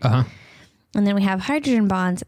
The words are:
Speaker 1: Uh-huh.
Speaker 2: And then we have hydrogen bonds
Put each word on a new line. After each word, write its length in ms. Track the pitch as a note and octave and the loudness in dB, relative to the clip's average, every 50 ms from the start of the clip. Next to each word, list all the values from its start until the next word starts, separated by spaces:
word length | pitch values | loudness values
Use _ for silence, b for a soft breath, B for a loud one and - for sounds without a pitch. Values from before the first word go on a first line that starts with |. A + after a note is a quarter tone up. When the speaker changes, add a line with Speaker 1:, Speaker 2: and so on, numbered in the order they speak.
Speaker 1:
Uh-huh. 220 | - A#2 B2 B2+ A#2 B B B B B B B B B B B B B - | -2 0 2 2 0 B B B B B B B B B B B B B -2
Speaker 2:
And 100 | G#3 G3+ | 0 0
then 100 | G3+ G3+ | 2 2
we 80 | G3+ G3 | 0 0
have 180 | F#3+ F#3+ F#3+ | 0 -2 -2
hydrogen 460 | - C4+ D4 D#4 C#4+ C4+ A#3+ A3+ G#3 | -2 -2 -4 -2 0 0 2 2 2
bonds 360 | G3 F#3+ F#3 F#3 F3+ F3+ - - | 2 0 0 0 -2 -2 -4 -6